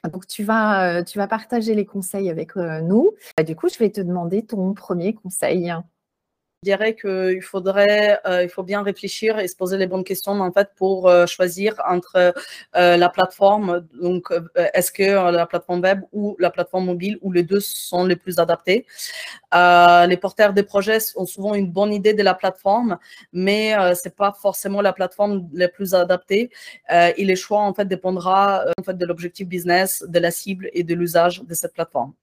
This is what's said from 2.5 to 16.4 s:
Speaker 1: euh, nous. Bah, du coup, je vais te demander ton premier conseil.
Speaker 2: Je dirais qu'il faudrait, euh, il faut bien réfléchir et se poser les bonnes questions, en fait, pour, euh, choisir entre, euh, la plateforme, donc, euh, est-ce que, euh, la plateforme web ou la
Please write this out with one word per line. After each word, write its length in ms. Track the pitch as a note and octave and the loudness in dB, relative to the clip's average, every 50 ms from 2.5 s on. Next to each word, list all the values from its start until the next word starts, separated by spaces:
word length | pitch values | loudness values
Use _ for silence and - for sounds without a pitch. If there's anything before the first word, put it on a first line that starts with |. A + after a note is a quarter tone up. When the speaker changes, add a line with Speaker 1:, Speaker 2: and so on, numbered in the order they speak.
| - | -6
Speaker 1:
euh, 240 | F#3+ F3 E3 D#3+ D#3 | -6 -6 -4 -6 -4
nous. 300 | D#3+ E3+ G3 A3+ D#4 G#4 G#4+ _ - - - | -2 2 2 4 2 2 0 _ -20 -6 -2
Bah, 60 | - | -2
du 140 | D#3+ D#3+ D#3+ | -2 -2 -4
coup, 120 | D#3+ - F4+ | -4 -4 -4
je 100 | - - | -2 0
vais 120 | A#3 G3 | -2 -2
te 100 | - G#3 | -2 -4
demander 460 | F#3 F3 F3+ F3+ E3+ E3+ F#3 G#3+ A3+ | -6 -4 -4 -4 -4 -4 -4 -4 -4
ton 260 | _ A#3 G3 F#3 F#3+ G3+ | _ -6 -4 -4 -4 -4
premier 380 | - - - F#3 F3 E3+ G3+ | -6 -8 -6 -6 -4 -2 -4
conseil. 600 | A3 - _ F#3 - - - B2+ E3 F#3 E3+ F3 E3+ E3 E3+ _ _ _ _ _ _ _ _ _ _ _ _ _ _ _ - | -6 -6 _ -12 -8 -4 -2 -2 -2 -2 -2 -4 -6 -8 -10 _ _ _ _ _ _ _ _ _ _ _ _ _ _ _ -4
Speaker 2:
Je 60 | G3 | -4
dirais 240 | G3 F#3+ G#3+ A3 A3 | -2 0 0 -2 -2
qu'il 480 | A3 - G3+ F#3+ F#3 F#3 F#3 F#3 F#3 | -4 -6 -4 -4 -2 0 -2 -2 -2
faudrait, 800 | F#3 - - G3 F3+ F#3+ F#3+ G3+ G3+ G#3 G#3 G#3 G#3 G#3 G#3 - - | -6 -8 -8 -4 -4 0 2 4 4 4 4 4 4 4 2 2 0
euh, 200 | F#3+ F3+ F3+ F3+ | -2 0 0 0
il 40 | F3 | -2
faut 140 | - - | -4 -10
bien 220 | F#3 F3 G3+ G3+ G3+ | -8 -4 -4 -4 -2
réfléchir 520 | G3+ G3 - - F#3+ - - A3 A3 A3 G#3+ | -4 -6 -6 -10 -10 -8 -2 -2 -2 -2 -2
et 80 | G3 F#3 | -4 -6
se 80 | - | -4
poser 200 | _ F#3+ F3+ F#3+ F#3+ | _ -4 -4 -2 -2
les 100 | F#3+ F#3 | -2 -2
bonnes 160 | F#3 F#3+ F#3 | -2 -6 -6
questions, 260 | - F#3+ F#3 - G3 | -6 -8 -6 -4 -4
en 220 | G3+ G3+ F#3+ F3+ | -2 -2 -2 0
fait, 160 | F3+ G3 G3+ G3+ _ | 2 0 0 0 _
pour, 320 | _ F#3+ F#3+ G3 F#3 F#3 F#3 | _ -2 -2 -2 2 4 6
euh, 180 | F3 F3 F3 | 6 6 4
choisir 480 | F3 - - F#3 F3+ E3 F#3 G3+ G#3+ G#3+ - - - | 2 0 -2 -2 -2 -2 -2 -4 -4 -2 -2 -2 -2
entre, 440 | F3+ F3+ F3 - - F#3 F3+ F3+ F3 - - - - - - _ - | -2 -2 -4 -2 2 4 4 4 2 0 -12 -16 -20 -20 -20 _ 0
euh, 200 | F3+ F3+ F3 F3 | 2 4 4 6
la 120 | F3 F3 F3 | 4 4 2
plateforme, 760 | - - F#3 F#3 - - G3+ G3 G#3 G#3+ G#3 F3+ F3 F3+ E3+ D#3+ _ B2 | 2 0 -2 -2 0 2 4 4 4 2 0 -2 -4 -4 -6 -10 _ -6
donc, 300 | F3 F3 F#3 F3+ - - | -4 -4 -4 -4 -4 -4
euh, 160 | F3+ F3 E3 E3 _ F3+ E3+ D3+ | -6 -6 -6 -4 _ 0 0 2
est-ce 200 | - F#3 F3 - | 0 0 -2 -2
que, 100 | - - | -2 0
euh, 300 | G3 G3 G3+ G3 F3+ F3 | 0 2 2 2 2 2
la 140 | F3 E3+ E3+ | 2 2 0
plateforme 340 | E3+ - F3 - - F3+ F3+ | -2 -4 -8 -4 -4 -4 0
web 220 | F3+ F#3 F#3 G3 F#3 _ | 2 0 0 0 -4 _
ou 240 | - G#3 G#3 G#3 G3 | -8 -6 -6 -6 -2
la 120 | - | 0